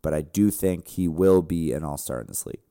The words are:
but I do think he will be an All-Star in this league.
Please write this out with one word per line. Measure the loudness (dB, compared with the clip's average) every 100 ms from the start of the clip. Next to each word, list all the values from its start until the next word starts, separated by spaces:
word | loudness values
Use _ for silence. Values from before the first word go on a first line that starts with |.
but | -2
I | -4
do | -4 2 2
think | 2 -2 -2 -6
he | -4 -2
will | 2 6 6
be | 4 -2 -2
an | -4
All-Star | -6 -8 -8 -8
in | -8
this | -10
league. | -10 -14 _